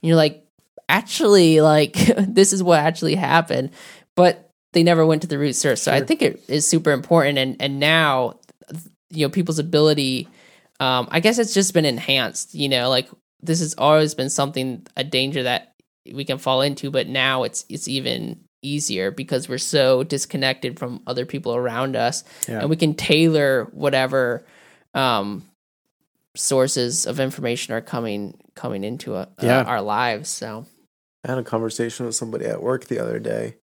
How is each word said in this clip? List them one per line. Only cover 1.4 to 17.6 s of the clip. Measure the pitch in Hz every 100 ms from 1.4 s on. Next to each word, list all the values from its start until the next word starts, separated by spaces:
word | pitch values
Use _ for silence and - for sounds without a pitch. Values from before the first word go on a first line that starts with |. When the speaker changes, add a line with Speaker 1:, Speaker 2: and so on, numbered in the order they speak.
| 165 156
Speaker 1:
like, | 156 151 147
<laughs> | 185 - 226
this | 196 185 196
is | 196
what | 180 165
actually | 151 165 160
happened." | 160 139 160 165 131 131 - - - _ -
But | 180 - _ _ _
they | 175
never | 170 165 160
went | 156
to | 165
the | 147
root | 147
source. | 123 151 120
So | -
I | 131
Speaker 2:
Sure. | -
Speaker 1:
think | 320
it | 254 - -
is | 151 151
super | 165 156
important. | 139 - 170 143 139
And, | 131 -
and | 139 139
now, | 147 165 156 131 123 - _ _ _ 165 - _ _
you | 160
know, | 143
people's | 196 175 156
ability, | 151 160 156 147 135 131 - _ - _ _ _
um, | 135 127 120
I | 165
guess | 185 233
it's | 220
just | 196 190
been | 175
enhanced, | 156 117 - 135 117 - - 160
you | 139
know, | 127 123
like, | 127 127 - _ _
this | 165 165
has | 156 -
always | 139 156 151
been | 151 131
something, | - 139 131 131 120 - -
a |
danger | 135 127 135 143
that | 123 123 - _ _ _ -
we | 135
can | 139 131
fall | - 131
into, | 139 139 139
but | 135 78
now | 131 131 131
it's, | 113 -